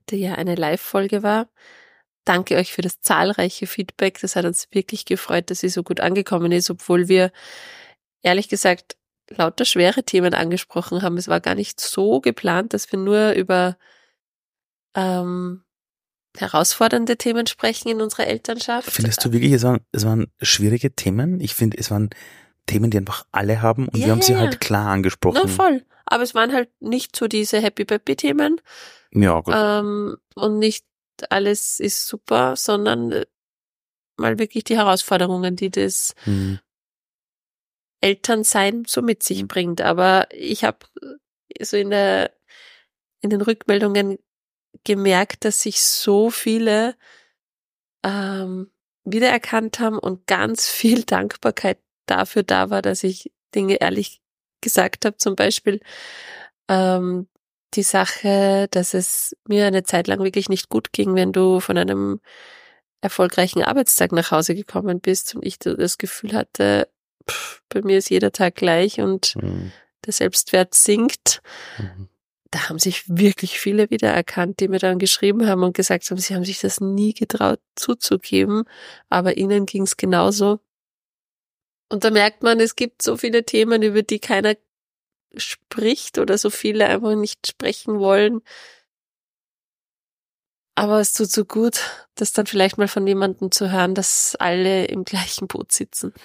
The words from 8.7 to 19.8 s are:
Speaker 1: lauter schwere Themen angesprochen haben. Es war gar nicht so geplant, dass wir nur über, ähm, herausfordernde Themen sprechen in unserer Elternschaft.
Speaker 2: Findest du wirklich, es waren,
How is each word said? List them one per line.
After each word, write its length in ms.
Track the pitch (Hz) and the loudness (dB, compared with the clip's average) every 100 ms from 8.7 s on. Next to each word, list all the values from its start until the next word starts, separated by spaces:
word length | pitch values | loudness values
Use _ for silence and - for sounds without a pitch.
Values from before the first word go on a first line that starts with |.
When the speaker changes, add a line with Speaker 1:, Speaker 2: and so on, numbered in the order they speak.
| 180 - - _ _ _ | 0 -4 -20 _ _ _
Speaker 1:
lauter 360 | - 165 - 240 | -2 -2 0 0
schwere 380 | 180 175 269 | 4 4 2
Themen 300 | - 185 180 - | 0 2 2 2
angesprochen 680 | 165 180 - 170 - 175 | -2 -2 -4 -8 -4 -4
haben. 160 | 190 175 | -2 -4
Es 100 | 180 | -2
war 120 | 170 | -2
gar 160 | 175 190 | -2 -4
nicht 240 | 202 - | -4 -8
so 420 | - - 202 254 | -6 -2 2 2
geplant, 520 | 254 226 190 175 226 | 2 0 -2 -2 -2
dass 180 | 208 - | -4 -4
wir 80 | 196 | -4
nur 320 | 190 208 214 | 0 2 2
über, 440 | - 185 185 180 180 _ _ _ _ _ _ _ _ _ _ _ 196 | 0 0 2 0 -2 _ _ _ _ _ _ _ _ _ _ _ -4
ähm, 680 | 185 180 180 180 180 185 _ _ _ _ _ _ _ - | -2 -2 -2 -4 -6 -10 _ _ _ _ _ _ _ -10
herausfordernde 800 | 98 156 175 - 226 240 233 240 | -2 0 0 2 2 2 0 -2
Themen 300 | 240 233 233 | 0 -2 -2
sprechen 420 | - 226 226 226 | -2 -4 -2 -4
in 120 | 220 | -2
unserer 260 | 220 - 208 | -4 -2 -2
Elternschaft. 640 | 226 - 233 - 240 - | -4 -4 -8 -4 -4 -4
Speaker 2:
Findest 340 | - 113 - 123 | -2 -2 0 0
du 60 | |
wirklich, 180 | 117 131 | 2 4
es 120 | 131 | 4
waren, 160 | 123 123 | 4 0